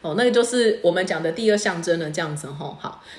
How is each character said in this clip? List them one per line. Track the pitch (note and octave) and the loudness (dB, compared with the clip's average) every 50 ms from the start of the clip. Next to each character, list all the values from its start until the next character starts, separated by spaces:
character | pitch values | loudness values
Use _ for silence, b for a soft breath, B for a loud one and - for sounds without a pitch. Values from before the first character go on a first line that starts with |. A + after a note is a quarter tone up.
哦， | - E3+ D3+ | -6 -2 0
那 | G#3 | 2
个 | B3 B3 | 2 4
就 | G#3 A#3 A#3 | 4 4 2
是 | A#3+ B3 B3 A#3 A3 - - | 2 2 2 4 4 2 4
我 | - F3 | 2 2
们 | E3+ F3+ F#3 | 2 2 0
讲 | F#3 F3+ D#3+ | -2 -2 -2
的 | E3 E3 | -2 -2
第 | E3 - A3+ G#3+ | -2 0 2 2
二 | G#3 G#3 | 2 2
象 | G#3 G#3+ F3+ E3+ | 2 -2 -2 -2
征 | E3 F3+ E3+ E3 | 0 0 0 0
了， | E3 D3+ | 0 -4
这 | D3+ F3+ | -4 -4
样 | E3+ D#3 D3+ | -4 -4 -6
子， | D3 - | -8 -10
哦， | C3+ C#3+ C#3+ D#3 C#3+ - - | -10 -12 -10 -10 -12 -12 -10
好， | - C3+ - - B B B | -14 -14 -14 -14 B B B